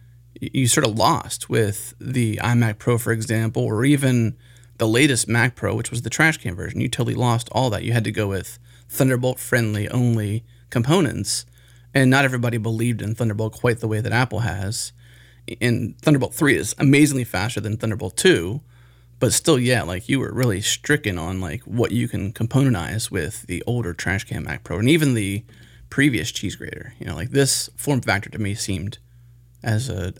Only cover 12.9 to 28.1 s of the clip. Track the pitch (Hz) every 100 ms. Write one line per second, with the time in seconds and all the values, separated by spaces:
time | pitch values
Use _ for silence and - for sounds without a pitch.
12.9 | 110 101 113 117 107 110 - 123 110 110
13.9 | 107 107 113 127 98 113 95 98 120 -
14.9 | - - - - - - 113 120 104 107
15.9 | - 160 139 - - 143 85 92 - 139
16.9 | 139 143 135 117 92 110 107 101 110 113
17.9 | 107 98 - 185 104 85 139 - - -
18.9 | _ - - 120 - 175 131 123 117 80
19.9 | 92 - 135 - 117 120 110 - - -
20.9 | 147 107 87 82 95 87 - - 120 110
21.9 | 120 117 92 95 - 110 131 135 92 67
22.9 | 110 - 95 78 - - 87 - 120 85
23.9 | 85 87 95 - - 78 71 - 82 120
24.9 | 165 143 113 98 101 - - - - -
25.9 | - 143 101 - - 95 - - - -
26.9 | - - 78 123 131 127 - - - 147
27.9 | 131 110